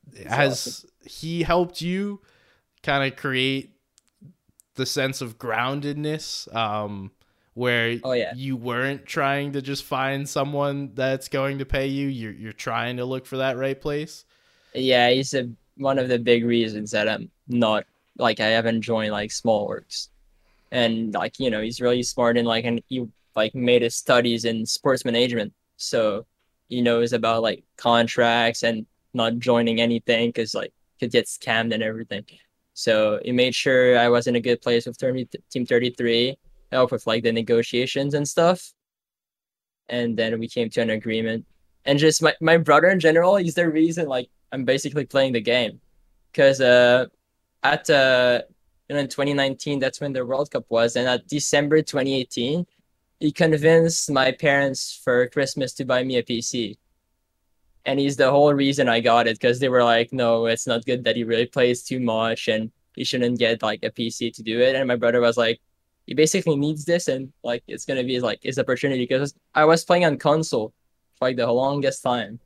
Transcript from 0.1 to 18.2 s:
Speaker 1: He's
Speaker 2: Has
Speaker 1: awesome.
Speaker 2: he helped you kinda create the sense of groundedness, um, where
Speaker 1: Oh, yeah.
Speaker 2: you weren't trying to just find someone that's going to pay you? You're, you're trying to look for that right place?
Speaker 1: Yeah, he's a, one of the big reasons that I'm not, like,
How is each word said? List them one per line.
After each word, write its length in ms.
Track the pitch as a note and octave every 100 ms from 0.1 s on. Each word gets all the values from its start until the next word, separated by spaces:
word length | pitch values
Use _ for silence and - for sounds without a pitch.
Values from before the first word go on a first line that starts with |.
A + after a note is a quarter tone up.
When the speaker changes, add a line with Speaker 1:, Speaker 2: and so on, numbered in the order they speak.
| -
Speaker 1:
He's 100 | G2
Speaker 2:
Has 400 | A#2+ C#3 B2+ -
Speaker 1:
awesome. 220 | - - _ -
Speaker 2:
he 380 | - D#3+ E3+
helped 380 | D#3+ E3+ F3 -
you 400 | E3+ F#3 G3+ G3+ _ _ _ _ _ _
kinda 260 | - C#3 C3+
create 600 | - C#3+ C3 C3 C3+ - _ _ _ _ _ - _ _ _ _ -
the 100 | C3
sense 340 | - C3+ C3+
of 180 | B2+ A2
groundedness, 1120 | B2 A2 B2 C#3+ C#3+ D3 D3+ D#3 - - - A2+
um, 560 | A2 G#2+ G#2 G2+ F#2+ _ _ _ _ -
where 420 | B2 A#2+ A#2 A#2+
Speaker 1:
Oh, 80 | C3
yeah. 200 | B2 G#2 B2
Speaker 2:
you 200 | C3+ B2+
weren't 520 | A#2+ A#2+ C3 C#3 C#3
trying 460 | - C#3 C#3 C#3+
to 80 | C#3
just 200 | C3+ C#3
find 460 | - C3 C3+ C#3 C#3
someone 640 | D3+ C#3 C#3+ C#3+ C#3 C#3
that's 340 | G#2+ C3 C3+ -
going 300 | C#3 C3+ C#3
to 80 | C3+
pay 220 | C3+ C3+
you? 200 | C#3 C#3
You're, 240 | C3 A2
you're 220 | D#2+ A2
trying 440 | - - A#2 A#2 B2
to 80 | B2
look 200 | C3 B2+
for 120 | C3
that 200 | C3 B2
right 240 | C3+ C3+
place? 420 | D3+ D3 D#3+ - _ _ _ _ _ B2+
Speaker 1:
Yeah, 340 | C3 B2 B2
he's 240 | B2+ C3+
a, 160 | C3+ A#2+ A2 _ -
one 220 | C3+ C3+
of 100 | B2+
the 120 | A#2+
big 260 | A#2+ A#2+ A#2
reasons 460 | A#2 A2 G#2+ G#2+
that 180 | A2 G#2+
I'm 220 | G#2 - _ -
not, 380 | A#2+ A2+ G#2+ - _ _
like, 220 | -